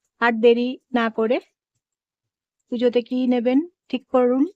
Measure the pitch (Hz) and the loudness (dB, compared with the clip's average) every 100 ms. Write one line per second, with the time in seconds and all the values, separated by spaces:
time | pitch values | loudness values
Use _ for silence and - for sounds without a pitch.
0 | _ - 233 226 233 233 247 254 _ 240 | _ -2 -2 2 4 4 0 -6 _ -4
1 | 226 226 220 294 - _ _ _ _ _ | -4 -2 -2 -2 -6 _ _ _ _ _
2 | _ _ _ _ _ _ - 240 240 240 | _ _ _ _ _ _ -10 -2 0 0
3 | 233 254 254 247 233 262 349 _ - 247 | -4 -4 0 0 0 0 -2 _ -12 -12
4 | _ 262 247 262 320 | _ 0 2 0 -2